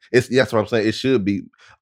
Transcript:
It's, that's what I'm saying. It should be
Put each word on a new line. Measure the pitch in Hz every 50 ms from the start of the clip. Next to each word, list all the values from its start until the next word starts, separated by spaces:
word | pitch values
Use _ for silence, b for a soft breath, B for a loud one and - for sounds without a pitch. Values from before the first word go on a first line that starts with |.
| b b
It's, | 110 123 120 -
that's | 120 131 127 -
what | 117 110
I'm | 101
saying. | - 123 113 104 110
It | 107
should | - - 135 131 113 92
be | 101 101 - - - _ b b b b b